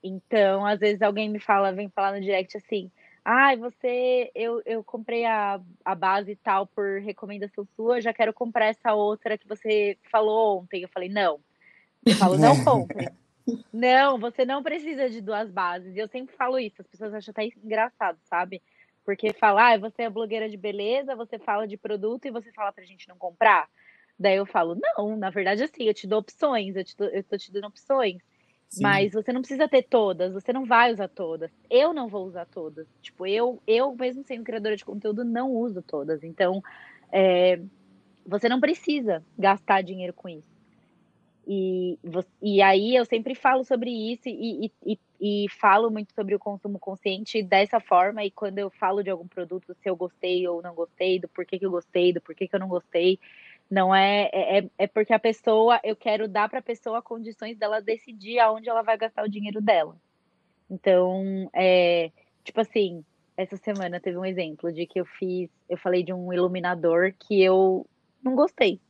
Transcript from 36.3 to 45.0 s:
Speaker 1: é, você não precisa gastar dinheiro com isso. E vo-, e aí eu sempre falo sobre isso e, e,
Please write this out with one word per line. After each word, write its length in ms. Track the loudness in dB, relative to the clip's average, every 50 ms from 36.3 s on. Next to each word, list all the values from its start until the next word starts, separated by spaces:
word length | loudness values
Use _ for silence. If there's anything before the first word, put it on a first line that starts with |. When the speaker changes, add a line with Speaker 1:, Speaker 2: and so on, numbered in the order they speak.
| -2 0 0 0 0 -2 -6 -10 -20 -20 -20 -20 -20 _ _ _
Speaker 1:
é, 480 | 2 4 4 4 6 6 6 4 4 2 -2 -16 _ _ _ _ _ _ _ _ _ _ _
você 220 | -6 -4 0 0 2
não 120 | 2 2
precisa 640 | 2 2 0 -2 -2 -4 -2 -2 0 -2 -2 -2 -4 _ _ 2
gastar 440 | 2 4 2 2 _ 2 2 2
dinheiro 300 | 2 -2 -8 -10 -10 -10
com 160 | -10 _ -16 -16
isso. 280 | -16 -16 _ _ _ _ _ _ _ _ _ _ _ _ _ _ _ _ _ _ _ _ _
E 500 | -6 -4 -2 -2 -2 -2 -2 -2 -4 -6 -8
vo-, 220 | -10 -6 -6 -6 -6 _ _ _
e 180 | -4 0 4 6
aí 360 | 6 6 6 4 4 4 2
eu 80 | 2 2
sempre 300 | 2 -2 -4 -2 -6 -10
falo 260 | 0 2 2 2 2 0
sobre 260 | _ -2 -2 -2 -4
isso 380 | -6 -6 -6 -6 -6 -8 _ -12
e, 380 | -10 -6 -8 -8 -6 -6 -8
e, 60 | -8 _ _ -6 -6 -6 -6